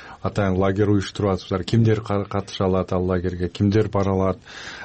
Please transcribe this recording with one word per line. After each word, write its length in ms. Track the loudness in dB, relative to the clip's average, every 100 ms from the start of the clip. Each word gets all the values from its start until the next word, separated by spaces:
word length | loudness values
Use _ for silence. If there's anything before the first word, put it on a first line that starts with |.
| -20 -8
атайын 340 | -6 0 0 2
лагерь 320 | 0 2 2
уюштуруп 440 | 2 0 -2 0
атыпсыздар. 300 | 0 -2 -4
Кимдер 380 | 0 2 4 2
ка-, 240 | 0 -4 -2
катыша 400 | -6 -6 -2 0
алат 260 | 2 0
ал 140 | -2 0
лагерге? 420 | 0 -2 -4 -6
Кимдер 400 | 0 2 4 2
бара 220 | 0 2
алат? 260 | 2 0 -2 -8 -18 -16 -16